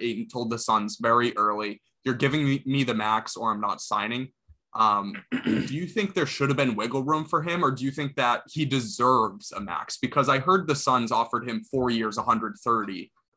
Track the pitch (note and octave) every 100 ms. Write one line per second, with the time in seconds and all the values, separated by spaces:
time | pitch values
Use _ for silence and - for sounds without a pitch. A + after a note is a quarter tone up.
0 | A#2+ G#2+ A2+ B2+ A#2 A#2 - A2 G#2 -
1 | A#2 A#2 A#2+ G#2 G#2 G#2 G#2 G#2 _ _
2 | C3 B2+ C#3 D3+ C#3+ C3+ C3 C#3 B2 A2
3 | G#2+ A2 - - A2+ G#2 G#2 F#2 - G#2
4 | G#2 B2 B2+ _ _ _ _ A2 A2 G2+
5 | G2+ - - - - - - C#3 F3 A3+
6 | G3 F#3 D3 - C#3 C3+ C3+ G#2 A2+ C3+
7 | C3+ D#3 D3+ E3 D#3+ E3+ D3+ B2+ C3+ C3+
8 | C#3+ C#3+ B2 A#2+ - - D3 C3 A2+ G2+
9 | B2 B2+ A2 G2 - G2 G2 E2+ - -
10 | B2 D3 C3 C3+ C3+ F#3+ D#3 C#3 - B2+
11 | A#2 A#2 A#2 A#2+ B2 A2+ A2 C3+ B2 A#2
12 | A2 G#2+ A2 A2+ A2 G#2 - A#2 G2+ F#2
13 | - _ _